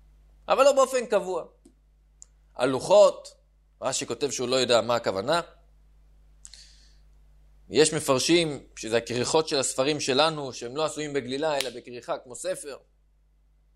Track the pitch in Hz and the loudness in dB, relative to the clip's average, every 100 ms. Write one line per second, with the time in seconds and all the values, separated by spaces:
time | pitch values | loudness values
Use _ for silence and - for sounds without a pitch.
0 | _ _ _ _ - 202 277 269 262 262 | _ _ _ _ -2 4 6 6 2 0
1 | 226 208 180 175 - _ - _ _ _ | -2 -2 -2 -6 -8 _ -20 _ _ _
2 | _ _ - _ _ - 135 131 147 185 | _ _ -20 _ _ -2 0 0 4 8
3 | - - - - _ _ _ _ 113 - | 8 4 -8 -20 _ _ _ _ -6 -4
4 | - 120 143 - 123 131 123 117 110 120 | -6 -4 -4 -4 0 0 4 4 4 0
5 | 117 95 117 170 165 - _ _ _ _ | 0 -2 -2 -2 -4 -14 _ _ _ _
6 | _ _ _ _ - - - - - _ | _ _ _ _ -20 -20 -20 -20 -20 _
7 | _ _ _ _ _ _ - 123 156 156 | _ _ _ _ _ _ -2 2 2 2
8 | - 131 - 175 160 135 - - 110 117 | 0 0 2 2 0 -6 -14 -14 -2 -2
9 | - 120 117 160 160 143 120 - 135 147 | -2 -4 0 0 0 -2 -2 -2 -2 -2
10 | 143 131 160 151 135 - 120 135 156 147 | 0 2 0 0 -8 -10 -10 -6 -6 -6
11 | 151 139 127 135 156 143 131 120 123 120 | -8 -8 -6 -4 -2 0 -2 -6 -14 -14
12 | 143 143 127 117 170 180 147 123 _ _ | -8 -10 -10 -12 -10 -10 -12 -16 _ _
13 | _ _ _ _ _ _ _ | _ _ _ _ _ _ _